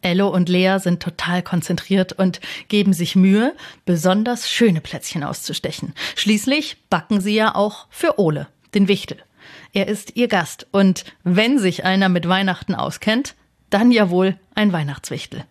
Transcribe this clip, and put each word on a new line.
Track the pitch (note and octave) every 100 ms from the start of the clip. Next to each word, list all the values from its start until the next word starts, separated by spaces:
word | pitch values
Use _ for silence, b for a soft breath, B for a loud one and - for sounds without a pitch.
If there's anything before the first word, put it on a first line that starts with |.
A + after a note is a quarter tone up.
Ello | F#3 F3 G3+
und | F#3 F3
Lea | F3+ F#3 F#3+
sind | F#3 F3
total | - E3 - F3+
konzentriert | F3 F3 - F3 - G3 F#3
und | - F#3 E3+ B B B
geben | G#3 G3+
sich | E3+ F3 F#3+
Mühe, | F#3 G3+ B3 E4+ B B
besonders | - F3 F3+ F#3+ A3 A#3+ -
schöne | - A#3 E3
Plätzchen | - D#3+ - E3
auszustechen. | C#3+ - - D3 - - D3 - B -
Schließlich | - G#3+ C4 C#4+ D4+ - _
backen | F3 - G3+
sie | F#3+
ja | G#3+ A3
auch | - G#3 - -
für | - E4+ -
Ole, | F3 D3+ D3 _ _
den | G#3 F#3+
Wichtel. | G3 - - _ B B B B
Er | G3+ F#3+
ist | G#3 - -
ihr | A#3+
Gast | G#3 E3 - -
und | G3 G3 F#3 - B
wenn | F3 F3+ A3+ C#4
sich | F#3+ E3
einer | F#3 F#3+ F#3+
mit | F3+ E3+
Weihnachten | F#3 G3 F3 -
auskennt, | F3+ C3+ - - A3+ C#4 - _ _ _
dann | G3+ A#3+
ja | A#3 G3
wohl | F3+ F#3+ F#3+ _
ein | - G#3+
Weihnachtswichtel. | F3 C#3+ C#3 - - - - C3+